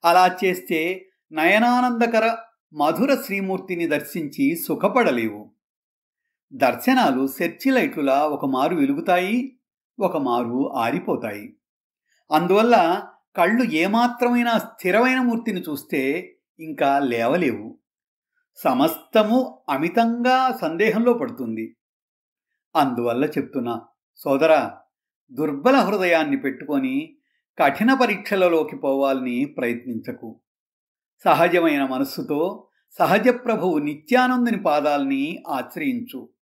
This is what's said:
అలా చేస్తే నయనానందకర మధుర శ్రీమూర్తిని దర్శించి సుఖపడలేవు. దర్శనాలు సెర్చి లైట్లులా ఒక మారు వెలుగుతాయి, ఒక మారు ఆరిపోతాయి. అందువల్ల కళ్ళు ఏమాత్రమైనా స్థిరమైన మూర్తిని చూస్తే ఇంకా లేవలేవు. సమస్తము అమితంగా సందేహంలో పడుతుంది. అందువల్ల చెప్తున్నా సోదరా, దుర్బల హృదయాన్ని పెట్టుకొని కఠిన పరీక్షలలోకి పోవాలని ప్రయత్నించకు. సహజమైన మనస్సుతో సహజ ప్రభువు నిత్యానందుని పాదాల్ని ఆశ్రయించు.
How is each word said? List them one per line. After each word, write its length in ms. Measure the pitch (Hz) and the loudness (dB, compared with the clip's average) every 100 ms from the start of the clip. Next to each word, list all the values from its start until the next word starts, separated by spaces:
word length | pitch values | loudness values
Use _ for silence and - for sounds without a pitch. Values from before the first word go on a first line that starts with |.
| 170 | 4
అలా 320 | 180 185 180 190 | 6 4 2 -2
చేస్తే 640 | 180 - 165 165 185 - _ _ | -2 -4 -2 -2 -6 -12 _ _
నయనానందకర 1040 | 156 165 208 240 247 247 233 233 226 226 226 - _ _ | 0 2 4 4 2 0 0 0 2 0 -2 -10 _ _
మధుర 380 | 151 147 165 277 269 | -2 0 0 0 0
శ్రీమూర్తిని 720 | - 196 190 185 - 175 170 | -2 -4 -4 -6 -6 -4 -2
దర్శించి 580 | 147 147 175 147 - 139 170 | -2 -4 -8 -8 0 0 0
సుఖపడలేవు. 960 | - 156 190 262 202 123 113 104 113 _ _ _ _ _ _ _ _ _ _ | -4 -2 0 2 2 0 -4 -6 -18 _ _ _ _ _ _ _ _ _ _
దర్శనాలు 760 | 135 127 117 - 262 196 127 135 | -2 0 0 0 2 2 2 -2
సెర్చి 440 | - 170 - 269 | -2 -6 -2 0
లైట్లులా 560 | 262 156 160 139 135 151 | 0 0 -2 0 2 0
ఒక 180 | 143 139 | -2 -4
మారు 300 | 131 147 170 | 0 0 2
వెలుగుతాయి, 840 | 135 139 170 180 190 240 269 _ _ _ _ - | 0 0 2 0 2 -2 -4 _ _ _ _ -4
ఒక 180 | 185 160 | -2 -2
మారు 420 | 135 120 120 120 139 | -2 -2 -2 -4 -4
ఆరిపోతాయి. 760 | 127 117 156 180 135 117 104 - _ _ _ _ _ _ _ _ | -2 -2 -2 -4 -4 -6 -12 -16 _ _ _ _ _ _ _ _
అందువల్ల 440 | 156 175 196 233 226 165 190 - _ _ - | 0 2 2 6 4 4 0 -6 _ _ 0
కళ్ళు 280 | 175 226 | 2 2
ఏమాత్రమైనా 960 | 233 156 180 220 240 240 240 240 240 226 | 0 0 0 2 0 0 0 2 2 0
స్థిరమైన 600 | - - 185 196 254 262 | -4 -6 0 2 2 2
మూర్తిని 400 | 247 226 226 185 | 0 0 -4 -6
చూస్తే 400 | 160 143 - 156 131 160 185 _ _ _ | -6 -10 -4 -2 -2 -4 -6 _ _ _
ఇంకా 400 | 160 143 143 139 | -14 -2 0 2
లేవలేవు. 800 | 139 117 117 170 156 104 107 - _ _ _ _ _ _ _ - | 0 0 0 0 0 -2 -10 -18 _ _ _ _ _ _ _ -6
సమస్తము 1080 | 160 180 320 - - 220 214 247 254 - - | -2 2 0 -2 -2 0 2 0 -2 -8 -6
అమితంగా 880 | - 320 233 233 240 240 262 262 233 | -4 -2 0 0 0 2 2 2 -2
సందేహంలో 560 | 165 165 208 180 240 | -6 0 0 2 2
పడుతుంది. 640 | - 127 - 117 110 113 _ _ _ _ _ _ _ _ _ _ 160 | 2 -2 -8 -8 -8 -10 _ _ _ _ _ _ _ _ _ _ 0
అందువల్ల 500 | 139 120 120 120 147 | 0 0 -2 0 -2
చెప్తున్నా 500 | 147 135 139 120 113 - _ _ _ | -4 -6 -6 -6 -8 -10 _ _ _
సోదరా, 640 | - 135 160 156 110 - _ _ _ _ _ | -2 2 4 4 2 -10 _ _ _ _ _
దుర్బల 440 | 127 151 139 170 269 | -6 -4 0 2 4
హృదయాన్ని 640 | 190 208 180 165 143 139 | 2 0 2 2 2 -2
పెట్టుకొని 800 | 135 131 147 139 131 135 156 _ _ _ _ - | -4 -6 -4 -2 -2 -4 -6 _ _ _ _ 0
కఠిన 360 | 147 139 220 | 0 2 2
పరీక్షలలోకి 840 | 262 240 202 - 202 180 165 151 139 | 4 2 0 -2 2 4 2 0 -4
పోవాలని 680 | 143 135 139 135 127 120 143 | -2 0 0 0 -2 -4 -4
ప్రయత్నించకు. 960 | - 123 120 123 113 117 - 113 - _ _ _ _ _ _ _ _ 185 | -4 -4 -4 -8 -10 -10 -14 -14 -20 _ _ _ _ _ _ _ _ 0
సహజమైన 580 | 151 175 175 165 147 135 | 4 4 4 2 0 -2
మనస్సుతో 840 | 131 139 - - 147 175 208 _ _ _ | -4 -6 -6 -6 -2 -2 -6 _ _ _
సహజ 380 | - 165 196 247 | -2 2 4 4
ప్రభువు 480 | 247 240 220 185 156 | 0 -2 -2 0 0
నిత్యానందుని 840 | 147 147 - 240 254 254 240 233 | -2 -8 0 2 2 2 0 0
పాదాల్ని 800 | 196 151 147 143 135 135 143 - - | 0 0 2 0 0 -2 -4 -6 -8
ఆశ్రయించు. 840 | 135 127 - 151 120 120 131 113 _ | -8 -8 -6 -4 -4 -8 -14 -18 _